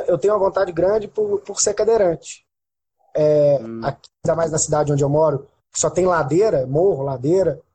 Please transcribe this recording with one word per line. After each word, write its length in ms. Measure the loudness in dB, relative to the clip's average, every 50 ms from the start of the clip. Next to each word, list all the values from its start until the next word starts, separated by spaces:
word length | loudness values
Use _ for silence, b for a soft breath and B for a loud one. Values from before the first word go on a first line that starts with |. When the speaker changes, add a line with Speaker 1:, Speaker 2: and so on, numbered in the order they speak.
| 2 0
Speaker 1:
eu 100 | -2 0
tenho 160 | 2 0 2
uma 60 | 2
vontade 320 | 0 0 0 0 -2 -2
grande 360 | -2 0 0 2 2 0 -2 -4
por, 320 | -4 -4 -2 -2 -2 -4
por 180 | -6 -8 -4 -2
ser 140 | -2 -2 0
cadeirante. 720 | 0 0 2 2 2 2 2 0 -2 -8 -16 -20 -20 _ _ _ _ _ _ _ _ _ _ _ _ _ _ _
É, 440 | 0 2 2 4 4 4 4 2 2
Speaker 2:
Hum. 200 | -2 -6 -10 -6 -6
Speaker 1:
aqui, 240 | -6 -6 -8 -16 -20 _ _ -2
ainda 120 | -2 0
mais 160 | 0 -2 -2
na 60 | -2 -4
cidade 340 | -2 0 0 0 0 0 0
onde 100 | 0 0
eu 60 | 2
moro, 380 | 2 2 2 2 0 -2 -6 -12 _ _ _ _
que 80 | _ -2
só 100 | -2 0
tem 160 | 0 0 0
ladeira, 600 | 2 2 0 0 0 0 2 2 2 2 0 -2 -2
morro, 360 | 0 2 2 2 0 0 -4
ladeira, 560 | -6 -6 -4 -2 0 0 2 2 0 -2 -4 -10 _ _